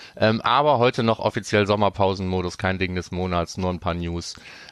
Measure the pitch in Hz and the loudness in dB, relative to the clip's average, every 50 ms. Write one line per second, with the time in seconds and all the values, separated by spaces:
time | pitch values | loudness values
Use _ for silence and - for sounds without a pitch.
0 | - - - - - 110 110 113 - - 117 135 147 151 143 117 117 127 131 - | -20 -14 -4 0 2 2 2 2 2 2 2 4 4 4 4 4 4 2 2 2
1 | 117 113 113 - - 107 - 120 98 - - 104 104 98 104 104 104 98 95 - | 2 2 2 2 0 -2 -2 -4 -4 0 2 2 4 4 2 2 2 2 2 2
2 | 101 95 98 92 95 92 92 92 90 90 - - - 92 95 92 95 90 90 90 | 2 2 2 0 -2 -2 -2 -2 -2 -4 -4 -4 -2 -2 -2 0 -2 -2 -4 -4
3 | 87 - 92 90 92 92 90 87 85 - - - 92 92 90 85 - 90 85 87 | -6 -6 -6 -4 -4 -2 -2 -2 -2 -4 -4 -4 -4 -2 -2 -2 -4 -4 -4 -4
4 | 87 85 85 87 85 - - - - - - - - - | -4 -6 -6 -6 -8 -10 -14 -16 -18 -20 -20 -20 -20 -12